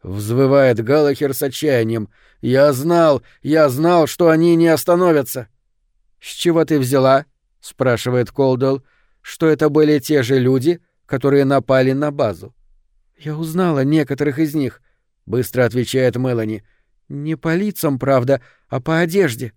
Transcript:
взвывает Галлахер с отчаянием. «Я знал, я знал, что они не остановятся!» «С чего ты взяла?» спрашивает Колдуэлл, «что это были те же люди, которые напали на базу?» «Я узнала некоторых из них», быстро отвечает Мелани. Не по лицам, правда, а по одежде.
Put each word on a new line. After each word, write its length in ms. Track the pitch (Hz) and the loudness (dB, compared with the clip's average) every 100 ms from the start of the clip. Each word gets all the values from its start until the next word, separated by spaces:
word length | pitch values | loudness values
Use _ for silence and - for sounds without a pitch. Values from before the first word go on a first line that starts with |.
взвывает 800 | 90 98 104 123 135 139 131 113 | -10 -10 -4 0 2 4 2 0
Галлахер 520 | 110 151 147 135 143 | 0 0 0 -2 -4
с 80 | 135 | -4
отчаянием. 680 | 143 - 151 127 113 113 104 _ _ _ | -6 -4 -2 0 -2 -4 -8 _ _ _
«Я 320 | 120 131 147 | -2 2 2
знал, 500 | 127 156 175 160 135 _ _ | 2 0 2 2 2 _ _
я 260 | 135 156 147 | -2 2 2
знал, 380 | 127 170 175 151 | 2 2 2 0
что 220 | - 170 | 2 2
они 280 | 160 170 170 | 4 2 4
не 120 | 165 | 2
остановятся!» 800 | 156 - 175 180 151 127 131 110 _ _ _ _ _ _ _ | 2 0 0 2 0 -2 -10 -14 _ _ _ _ _ _ _
«С 80 | - | -20
чего 360 | - 175 165 | -4 0 0
ты 140 | 156 151 | 2 0
взяла?» 480 | 123 135 131 135 139 _ _ _ | 2 2 4 2 0 _ _ _
спрашивает 720 | - _ 127 117 127 123 117 | -20 _ -2 -2 -2 -2 -4
Колдуэлл, 520 | - 135 127 135 135 _ _ _ _ | -2 0 0 -2 -4 _ _ _ _
«что 260 | - - 160 | -20 -2 0
это 220 | 147 151 | 2 2
были 300 | 147 151 151 | 4 4 2
те 220 | 131 147 | 2 0
же 160 | 117 135 | 2 2
люди, 420 | 123 131 139 170 _ _ _ | 2 2 0 -4 _ _ _
которые 380 | 135 143 143 | -2 2 2
напали 480 | 139 139 131 131 131 | 2 0 2 2 2
на 180 | 135 147 | 0 -4
базу?» 440 | 143 117 87 - _ _ _ _ _ _ _ | -2 -4 -4 -14 _ _ _ _ _ _ _
«Я 200 | 147 151 | -12 -8
узнала 480 | 160 165 180 143 | -6 -2 0 0
некоторых 540 | 135 156 147 135 151 135 | 2 0 0 -2 -4 -2
из 160 | 156 | -2
них», 280 | 151 127 - _ _ _ _ - | -2 -6 -8 _ _ _ _ -6
быстро 380 | 117 120 123 | -4 -2 0
отвечает 520 | 120 120 117 131 127 120 | 0 0 -2 0 0 -2
Мелани. 480 | 127 120 110 107 _ _ _ _ _ | -4 -4 -4 -8 _ _ _ _ _
Не 280 | 143 151 160 | -12 -8 -6
по 180 | 165 | -4
лицам, 440 | 170 208 - 160 131 | -2 -4 -4 -4 -2
правда, 420 | 131 131 123 135 _ _ _ | 0 0 2 -2 _ _ _
а 120 | 127 | -8
по 180 | 143 160 | -2 -2
одежде. 540 | 175 190 165 113 120 | 0 0 0 -2 -12